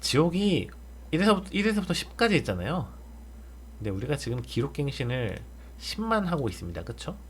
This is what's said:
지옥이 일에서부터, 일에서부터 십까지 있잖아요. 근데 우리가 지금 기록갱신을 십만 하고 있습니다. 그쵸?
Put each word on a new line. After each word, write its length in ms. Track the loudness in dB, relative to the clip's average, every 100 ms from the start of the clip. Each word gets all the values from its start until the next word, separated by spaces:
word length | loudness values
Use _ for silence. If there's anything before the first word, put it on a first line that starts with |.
지옥이 680 | 2 6 6 6 4 4 2 -8 -16 -16 -2
일에서부터, 380 | 4 6 6 4
일에서부터 420 | 0 2 2 2
십까지 420 | -2 -2 2 4 6
있잖아요. 500 | 2 0 0 -2 -4 -8 -16 -16 -16 -16 -16 -16 -16 -8
근데 120 | -4
우리가 260 | -2 -2 -2
지금 240 | 0 -4
기록갱신을 960 | -2 0 0 0 -2 0 -2 0 -2 -4 -8 -16 -16 -12
십만 480 | -8 -4 2 2 2
하고 220 | 2 0
있습니다. 340 | -2 -6 -6
그쵸? 320 | -8 -8 -8 -8 -12